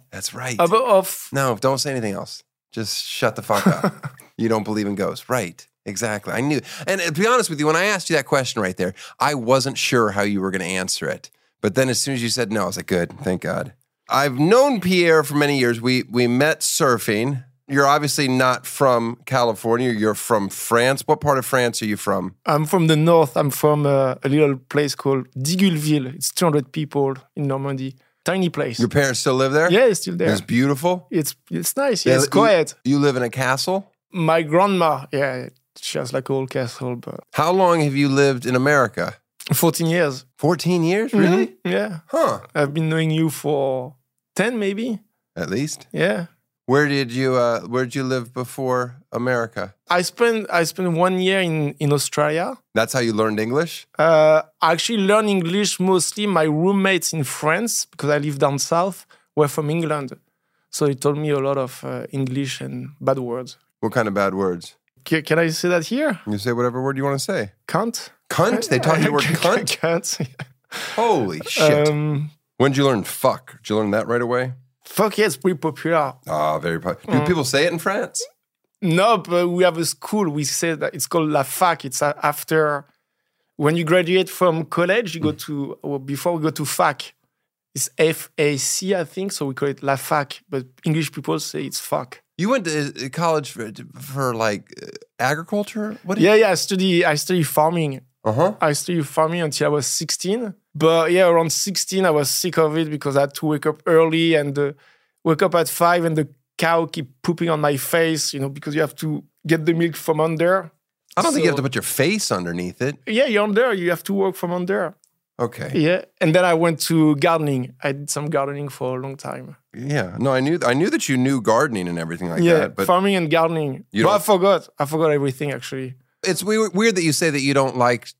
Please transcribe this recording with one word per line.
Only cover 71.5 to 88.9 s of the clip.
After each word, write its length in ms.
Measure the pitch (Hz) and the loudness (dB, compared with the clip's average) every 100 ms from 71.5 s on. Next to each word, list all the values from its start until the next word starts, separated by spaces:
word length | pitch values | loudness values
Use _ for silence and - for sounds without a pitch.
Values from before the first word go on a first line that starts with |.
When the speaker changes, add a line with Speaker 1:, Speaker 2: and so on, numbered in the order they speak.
| - 151 147 151 | 2 4 6 2
Speaker 2:
Um, 420 | 147 151 143 151 _ _ - | 0 -2 -2 -4 _ _ 0
Speaker 1:
When 140 | 135 | 2
did 60 | 131 | 4
you 80 | 139 | 2
learn 180 | 113 | 2
fuck? 480 | - - 131 98 - - | -2 0 0 0 -8 -18
Did 80 | - | -4
you 60 | 107 | -2
learn 160 | 104 | 0
that 160 | 107 117 | 0 0
right 140 | 120 | -2
away? 320 | 120 123 127 127 _ _ | -2 -2 -4 -8 _ _
Speaker 2:
Fuck, 340 | - - 214 208 | -10 0 0 2
yeah, 80 | 214 | 0
it's 100 | - | 0
pretty 200 | 185 160 | -2 -2
popular. 560 | 160 - 160 165 139 - - | -4 -4 -2 0 -2 -6 -6
Speaker 1:
Ah, 320 | 76 76 78 | -2 -2 -2
very 200 | 82 82 | -2 -4
po-, 140 | 87 | -4
do 180 | - - | -6 -2
Speaker 2:
Mm. 140 | 143 151 | 0 0
Speaker 1:
people 160 | 170 | -2
say 220 | 131 180 175 | 0 0 0
it 80 | |
in 60 | 170 | -2
France? 440 | 196 208 214 - 523 _ _ _ _ - | -4 -4 -6 -8 -12 _ _ _ _ -6
Speaker 2:
No, 360 | 180 170 214 214 | 0 2 4 2
but 300 | 180 175 175 | 2 0 0
we 140 | 175 | 2
have 140 | 180 165 | 2 2
a 40 | 156 | -4
school. 440 | - - 214 175 | -6 -4 0 0
We 140 | 147 | -2
say 320 | 139 - 170 151 | -4 -2 -2 -2
that 180 | 147 | -6
it's 140 | 139 - | -6 -4
called 220 | 170 156 | -2 0
La 120 | 147 | 0
Fac. 420 | 131 - 180 156 135 | -2 0 0 0 -6
It's 160 | - | -2
a-, 120 | 147 - | -2 0
after, 640 | 151 147 - 160 151 143 - _ _ _ _ _ _ - | -2 -4 -2 0 2 -2 -8 _ _ _ _ _ _ -2
when 180 | 151 170 | 0 0
you 80 | |
graduate 460 | 156 180 170 185 185 | 2 2 4 2 0
from 340 | - 180 160 156 | 0 2 2 -2
college, 500 | - 175 214 202 165 | -2 2 0 -2 -4
you 60 | |
go 100 | 151 | -4
Speaker 1:
Mm. 60 | 151 - | -4 -8
Speaker 2:
to, 320 | 143 139 - | -8 -8 -8
well, 160 | 147 143 | -8 -8
before 340 | 135 139 175 170 | -6 -4 -2 0
we 40 | |
go 80 | 156 | -2
to 140 | 156 147 | -2 -6
fac. 480 | - 165 135 - _ _ _ _ _ _ | 0 0 0 -12 _ _ _ _ _ _
It's 160 | 139 - - | -8 -8 2
F 320 | 156 156 - - | 2 2 -8 -2
A 200 | 147 139 | 0 0
C, 360 | - - 190 | -4 -4 -2